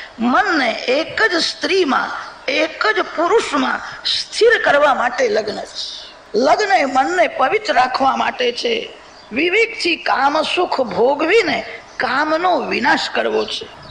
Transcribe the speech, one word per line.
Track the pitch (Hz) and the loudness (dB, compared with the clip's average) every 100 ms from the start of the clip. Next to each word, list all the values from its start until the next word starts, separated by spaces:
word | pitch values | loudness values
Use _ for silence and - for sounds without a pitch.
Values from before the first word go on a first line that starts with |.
| - - | -14 -4
મનને | 240 302 403 320 233 | 0 2 2 2 0
એક | 214 - 277 - - | -2 0 0 0 0
જ | 440 339 | 0 2
સ્ત્રીમાં, | - - 294 381 302 - - - - - - | -2 -4 0 2 2 0 -2 -6 -12 -12 -4
એક | 302 320 - 427 | -2 -2 0 0
જ | 370 | 0
પુરુષમાં | 311 - 349 440 - 277 262 - - - | -2 -2 2 2 2 -2 -2 -4 -8 -8
સ્થિર | - - - - 466 440 | -4 -4 -4 2 4 4
કરવા | 294 285 294 | 4 4 4
માટે | 233 233 - 240 | 2 0 0 0
લગ્ન | 214 208 190 | 0 -2 -6
છે. | - - - - - - - | -8 -10 -10 -12 -16 -20 -6
લગ્ન | 214 277 359 415 | 0 4 4 2
એ | 359 | 2
મનને | 277 262 294 359 294 | 2 0 2 2 0
પવિત્ર | - 269 427 - | 2 0 0 0
રાખવા | 254 254 - 262 233 | 2 2 2 0 0
માટે | 233 - - | -2 -2 -4
છે. | - - - - - - - - | -2 -2 -4 -6 -14 -20 -20 -10
વિવેકથી | 220 349 415 440 - 339 - | -2 0 2 0 0 -4 -2
કામ | - 208 277 311 | -2 0 2 0
સુખ | 294 349 359 - | 0 0 0 0
ભોગવીને | 233 180 240 285 320 453 339 233 - - - - | -2 2 2 2 2 2 2 -2 -6 -14 -12 -6
કામનો | 240 262 311 320 370 311 | -2 0 0 0 2 0
વિનાશ | 190 202 262 311 - | 0 -2 0 0 -2
કરવો | 233 220 220 | -2 0 0
છે. | 214 - - - - | -2 -6 -12 -18 -4